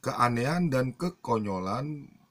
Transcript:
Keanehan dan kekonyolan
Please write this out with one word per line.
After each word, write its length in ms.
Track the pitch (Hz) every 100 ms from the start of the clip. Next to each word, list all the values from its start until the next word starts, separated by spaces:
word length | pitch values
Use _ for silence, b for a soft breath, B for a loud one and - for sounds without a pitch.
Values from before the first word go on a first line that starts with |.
Keanehan 720 | 127 127 123 120 123 170 175
dan 160 | 131 127 117
kekonyolan 1120 | 180 - - 117 104 95 92 110 143 151 139 - _